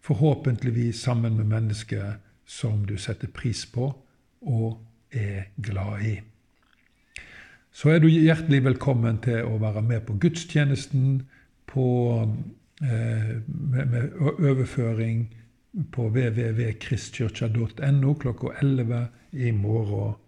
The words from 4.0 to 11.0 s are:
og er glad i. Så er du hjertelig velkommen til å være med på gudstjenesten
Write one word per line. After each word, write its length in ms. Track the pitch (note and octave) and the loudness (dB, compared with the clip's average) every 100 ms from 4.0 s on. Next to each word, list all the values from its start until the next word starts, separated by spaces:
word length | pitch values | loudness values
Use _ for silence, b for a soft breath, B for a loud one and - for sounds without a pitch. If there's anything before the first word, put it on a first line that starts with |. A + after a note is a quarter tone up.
| b b b _ A3 | b b b _ -2
og 320 | A#2 A2+ A2 - _ _ | 0 0 -6 -16 _ _
er 380 | A#2+ G2+ G2 G2 - | -4 -4 -4 -8 -8
glad 480 | G2+ G2 G2+ G#2 A2 | -6 -4 -4 -4 -4
i. 140 | G#2+ - _ _ _ B B B B B B B B B B B | -4 -10 _ _ _ B B B B B B B B B B B
Så 160 | - D3 | 0 4
er 100 | E3 | 6
du 80 | D#3+ | 8
hjertelig 540 | D#3+ D#3+ D#3+ D#3+ C#3 | 8 6 4 4 4
velkommen 540 | C3 B2+ C#3+ B2+ A#2 A2 B2+ | 4 2 2 2 2 0 0
til 160 | A2+ | -2
å 160 | A#2+ A2 | -2 -2
være 240 | G#2+ G#2+ | -2 0
med 240 | A2 A#2 A2 | 0 -2 -2
på 140 | G#2 | 0
gudstjenesten 1040 | E3+ E3 - D3+ C#3+ C3+ - C3+ | 0 0 -2 0 2 0 0 0